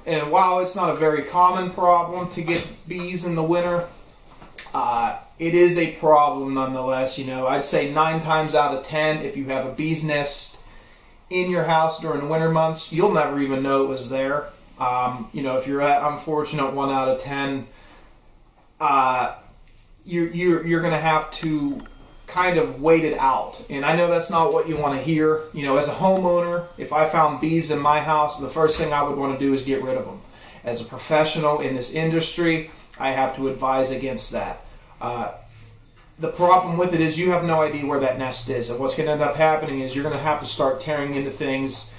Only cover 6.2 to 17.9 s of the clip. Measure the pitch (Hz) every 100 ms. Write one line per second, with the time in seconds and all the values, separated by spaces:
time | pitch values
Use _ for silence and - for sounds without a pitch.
6.2 | 147 135 135 135 131 131 127 131 131 -
7.2 | 131 131 131 131 - 160 143 147 160 160
8.2 | 156 156 156 - 185 180 - 156 156 156
9.2 | 139 139 131 131 131 - 156 160 156 147
10.2 | 143 - - - - - - - - -
11.2 | - 180 180 175 156 160 160 - 165 143
12.2 | 147 160 160 160 160 160 - 160 202 156
13.2 | 147 143 139 135 135 135 135 131 117 135
14.2 | 135 143 - - - - 131 127 127 127
15.2 | 113 151 135 131 135 139 143 143 147 143
16.2 | - 151 147 151 135 139 139 135 131 127
17.2 | 135 135 139 135 - - -